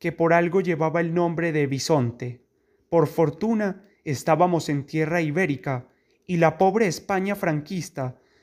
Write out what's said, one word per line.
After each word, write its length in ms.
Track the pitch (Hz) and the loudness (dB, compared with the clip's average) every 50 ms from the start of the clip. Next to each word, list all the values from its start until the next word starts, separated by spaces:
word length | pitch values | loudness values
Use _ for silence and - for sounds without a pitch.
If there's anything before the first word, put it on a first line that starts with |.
que 100 | - 170 | -6 -6
por 220 | 160 - 165 165 170 | -2 0 2 4 4
algo 280 | 170 175 175 160 196 | 4 4 2 2 0
llevaba 400 | 185 180 170 147 160 160 151 170 | 0 0 0 0 0 0 0 0
el 140 | 170 165 165 | 0 0 0
nombre 380 | 175 175 170 165 160 170 170 151 | 0 0 0 0 -2 -2 -2 0
de 160 | 156 143 135 | 0 0 0
bisonte. 760 | 139 135 - - 165 143 123 120 117 - 127 123 117 - _ _ _ _ _ _ _ _ _ - | -2 -2 -2 0 2 2 2 0 -4 -6 -10 -12 -12 -14 _ _ _ _ _ _ _ _ _ 0
Por 160 | - 170 156 | 2 2 2
fortuna, 800 | 143 - - 165 147 147 - - 226 226 214 214 196 185 - - _ _ _ - | 2 2 0 0 0 0 -2 -2 -2 0 0 -2 -2 -4 -6 -12 _ _ _ -8
estábamos 680 | - 139 117 - - 160 151 175 180 175 160 151 - | -6 -6 -4 0 2 2 4 4 2 2 0 -2 -2
en 180 | 147 143 131 | -4 -4 -4
tierra 340 | - - 156 160 151 170 175 | -4 -4 -2 -2 -2 0 -2
ibérica, 680 | 165 151 143 170 190 160 143 135 - 147 135 123 - _ _ _ _ _ _ _ _ | -2 -2 0 0 0 0 -2 -4 -4 -6 -6 -6 -6 _ _ _ _ _ _ _ _
y 120 | - 180 170 | -4 0 4
la 200 | 165 160 160 165 | 4 4 4 4
pobre 300 | 190 190 185 226 233 185 | 2 2 4 2 2 0
España 480 | 151 - - - 196 185 185 202 202 | -2 -4 -6 -4 -4 -2 -2 -2 -4
franquista 800 | 202 196 165 156 151 147 - 196 180 147 - - - 131 127 127 _ _ _ _ _ | -2 -2 -2 -2 -2 -4 -6 -6 -8 -8 -8 -8 -8 -8 -8 -8 _ _ _ _ _